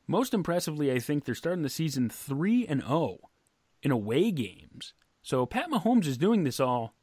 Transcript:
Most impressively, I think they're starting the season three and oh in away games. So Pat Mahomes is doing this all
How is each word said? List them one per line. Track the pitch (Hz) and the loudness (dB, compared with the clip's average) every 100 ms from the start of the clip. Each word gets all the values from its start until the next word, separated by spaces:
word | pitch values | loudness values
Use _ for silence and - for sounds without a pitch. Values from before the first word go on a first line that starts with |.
| - | -2
Most | 180 254 | 0 0
impressively, | 214 165 175 170 151 139 | 0 0 -2 -2 -2 0
I | 127 | 0
think | - 147 | 0 -2
they're | - | -2
starting | 117 165 180 | -4 -2 -2
the | 139 | -4
season | - 160 131 117 | -2 -2 0 -2
three | - - 139 190 240 220 | -4 -6 -2 2 2 2
and | 135 | -2
oh | - 156 127 90 - _ _ _ _ _ | 0 0 -2 -6 -16 _ _ _ _ _
in | 135 | 0
away | 123 104 131 220 | 0 2 2 2
games. | 156 98 85 - - - - _ _ | 0 -4 -8 -20 -18 -18 -20 _ _
So | - 131 127 | -2 0 0
Pat | 233 339 | 0 0
Mahomes | 240 220 240 156 | 0 4 4 4
is | 123 | 2
doing | 185 226 | 2 4
this | 139 - | 2 0
all | 127 123 113 _ | 0 0 -4 _